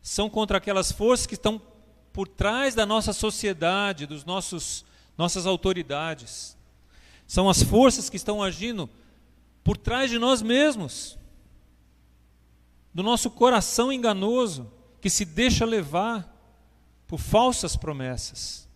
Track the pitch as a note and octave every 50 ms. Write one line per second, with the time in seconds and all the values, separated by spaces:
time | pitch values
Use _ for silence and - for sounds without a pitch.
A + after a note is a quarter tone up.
0 | _ - - - G3+ G#3+ G#3 G#3+ G#3+ G3 G3+ F#3+ - - G3+ F#3+ F#3 - - -
1 | G#3 A3+ B3 A#3+ - - - - - G#3+ A3 G#3+ - - - _ _ _ _ _
2 | _ _ _ F#3 G3 - - - F#3 G3+ A3 B3 C#4 C4+ A#3+ A3+ A3 G3+ G#3+ A3
3 | G#3 G#3+ G3+ - A3 G#3+ G#3 - - G#3 F#3+ D#3 E3 E3+ F#3 G3 G3+ G3+ F#3+ D3+
4 | D3 C#3+ D3+ D3 C#3 D#3+ F3+ G3 F3+ - - E3 - - - - - _ _ _
5 | _ _ _ - E3 F3 - F#3+ E3+ F#3+ F#3+ F3 - F#3+ F#3+ F3+ E3 B2+ C#3 C#3+
6 | D#3 E3 D#3+ C3+ A#2+ A2 - - - - - _ _ _ _ _ _ _ _ -
7 | - - - - _ _ - F3+ F#3 G3 F3+ - - - - A3 C4 C4 - -
8 | G#3 - - F#3 - - G#3 G#3 G3+ F#3+ E3+ D#3 F#3+ A#3+ A#3+ G3+ D#3+ A#2+ - -
9 | _ - _ _ _ _ _ _ _ _ _ _ _ - G#3 - - - A3+ B3+
10 | C4+ C4 A#3 A#3 A3+ B3+ C4+ A#3+ G#3+ A3 A#3+ C4 D4 D4+ C#4 A3 F3 C3 - -
11 | - - - - - - - - - - - - _ _ _ _ _ _ _ _
12 | _ _ _ _ _ _ _ _ _ _ _ _ _ _ _ _ _ _ _ D#3+
13 | F#3 G#3+ A#3+ A3+ - A#3+ - - A#3+ B3+ B3 A3 F3+ - - - A#3 C4 C4+ B3+
14 | A#3+ A#3 G#3 F#3+ F#3+ G#3+ A#3 B3+ B3+ G#3+ E3 C3+ B2 G#2+ - - _ _ _ _
15 | - G3 - - G#3 E3 D#3 E3+ A#3+ B3+ G#3 - A3+ A3+ A3+ G#3+ F3 C#3 D3 E3+
16 | G3 A3+ A#3 G#3+ F3 - - _ _ _ _ _ _ _ _ _ _ _ _ _
17 | _ _ E3 D3+ - - - G#3+ A#3+ B3+ B3 - - E3 - - - D#3 D3 C#3
18 | C3 B2+ B2+ A#2 - - - - - - - - - - -